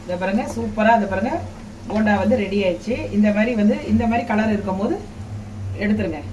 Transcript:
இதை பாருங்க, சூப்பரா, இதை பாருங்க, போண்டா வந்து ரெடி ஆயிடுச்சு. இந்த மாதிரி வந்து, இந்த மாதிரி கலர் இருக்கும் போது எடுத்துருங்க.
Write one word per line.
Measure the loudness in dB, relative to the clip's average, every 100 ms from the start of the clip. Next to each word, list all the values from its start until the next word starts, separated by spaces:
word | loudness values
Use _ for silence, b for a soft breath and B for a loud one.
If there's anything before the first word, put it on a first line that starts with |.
இதை | -6 -4
பாருங்க, | 0 -2
சூப்பரா, | -2 -4 -4 2 4 4
இதை | 4
பாருங்க, | -2 -2 -2 -6 -12 -16 -14 -4
போண்டா | 0 2 4
வந்து | 4 2
ரெடி | 2 2
ஆயிடுச்சு. | 2 0 -4 -4 -2
இந்த | 2 4
மாதிரி | 4 2 4
வந்து, | 4 2 2
இந்த | 2 2
மாதிரி | 0 0
கலர் | 0 2
இருக்கும் | 0 -2 -2
போது | -2 -2 -6 -14 -12 -10 -10 -10 -8 -4
எடுத்துருங்க. | 0 0 0 -4 -10